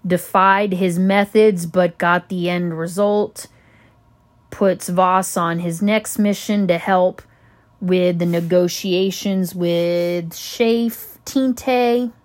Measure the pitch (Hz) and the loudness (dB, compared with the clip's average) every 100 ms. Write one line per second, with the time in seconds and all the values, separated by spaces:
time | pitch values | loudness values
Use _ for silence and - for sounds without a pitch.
0 | 180 175 - 196 190 190 208 180 185 175 | 0 -2 2 4 4 4 0 0 0 0
1 | 190 202 202 214 214 185 170 180 180 - | 2 2 2 4 4 4 -2 0 0 0
2 | 175 175 175 185 175 180 175 160 170 180 | 0 0 0 -4 -2 -2 -4 -4 -6 -2
3 | 202 208 208 - - _ _ _ _ _ | 0 2 -2 -6 -20 _ _ _ _ _
4 | _ _ _ _ _ - 196 180 - 180 | _ _ _ _ _ 0 0 0 -4 0
5 | 185 185 190 190 170 170 175 165 202 220 | 2 2 0 -4 -4 -4 -4 -2 0 0
6 | 214 - 208 196 - 208 190 170 - 185 | -2 -2 0 -2 -2 -2 0 0 2 2
7 | 180 - - _ _ _ _ _ 180 185 | 2 -2 -20 _ _ _ _ _ 0 2
8 | 180 170 170 170 170 180 180 - 202 180 | 2 0 0 -2 2 2 2 -2 -2 0
9 | 196 185 202 190 180 180 175 170 170 175 | 0 -2 -2 -2 -2 -2 -2 0 0 0
10 | 175 175 170 - - - 233 233 233 226 | 0 -2 -6 -12 -14 -2 0 2 -2 -6
11 | - - - 269 262 247 - 247 240 240 | -18 -20 -4 -2 0 -2 -2 0 2 0
12 | 247 - | -2 -8